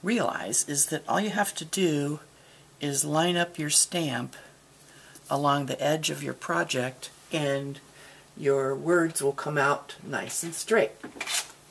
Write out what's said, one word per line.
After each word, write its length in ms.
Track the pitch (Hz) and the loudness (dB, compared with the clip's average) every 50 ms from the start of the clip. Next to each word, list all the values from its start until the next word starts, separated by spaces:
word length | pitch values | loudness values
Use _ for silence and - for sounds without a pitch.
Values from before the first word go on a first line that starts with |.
| - | -2
realize 640 | 185 233 233 147 92 - - 80 95 117 - - | 0 0 2 0 0 -2 -4 -6 -2 -2 -2 -2
is 200 | - 147 139 - | 0 0 0 0
that 160 | - 156 147 - | 0 0 -4 -2
all 120 | - - 180 | -2 0 0
you 100 | 208 214 | 0 0
have 240 | 180 208 208 - - | 0 0 0 0 -2
to 100 | - 160 | -6 -8
do 540 | 160 - 190 190 165 151 147 143 143 151 151 - - - - - - - - - - - - | -4 0 2 2 4 4 2 0 -2 -4 -6 -8 -18 -20 -20 -20 -20 -20 -20 -20 -20 -12 -6
is 260 | - 143 139 135 143 | -4 -2 0 0 0
line 320 | 147 147 156 170 180 175 | 2 2 2 4 4 4
up 220 | 175 175 175 - - | 2 0 0 -2 -6
your 100 | 151 147 | -2 2
stamp 680 | - - - - - 175 165 143 127 120 127 131 - - - - - - - - - - - - - - - - - - - - | 4 2 2 2 0 -2 -2 -2 -2 -4 -6 -6 -10 -16 -18 -20 -20 -20 -20 -20 -20 -20 -20 -20 -20 -20 -20 -20 -20 -20 -4 -2
along 360 | 139 139 147 143 139 143 139 | 0 2 4 4 4 4 2
the 160 | 127 143 - | -2 -2 0
edge 280 | 139 147 156 160 156 - | 2 2 2 2 0 -2
of 140 | 151 143 147 | -2 -2 -4
your 100 | 135 127 | -6 -6
project, 760 | - - - 170 170 170 170 - 131 123 131 131 - - - - - - - | -6 -4 -2 0 0 0 0 0 -2 -2 -2 -4 -8 -14 -16 -16 -18 -10 -6
and 480 | - 160 147 139 139 139 139 139 139 - - - - - - - - - - - - | -4 -2 0 0 0 0 -2 -6 -10 -12 -16 -20 -20 -20 -20 -20 -20 -20 -20 -20 -14
your 400 | - 151 139 139 139 135 135 139 | 0 2 4 4 4 4 0 0
words 460 | 131 147 160 175 175 165 165 156 - | -2 2 4 4 4 4 4 2 2
will 120 | 139 139 139 | 0 0 0
come 240 | - - 147 147 | 0 -4 -2 2
out 380 | 147 135 143 147 143 - - - - - | 4 4 4 2 0 -2 -12 -16 -14 -10
nice 400 | - - - - - - - - | -6 -6 -6 -4 -4 -6 -4 -4
and 100 | 170 165 | -4 -6
straight. 380 | - - - 220 214 - - - - - - - - - - - - - - - - - - | -6 -2 2 4 4 4 2 -2 -10 -16 -16 -12 -10 -6 -2 -2 -2 -2 -4 -14 -20 -20 -20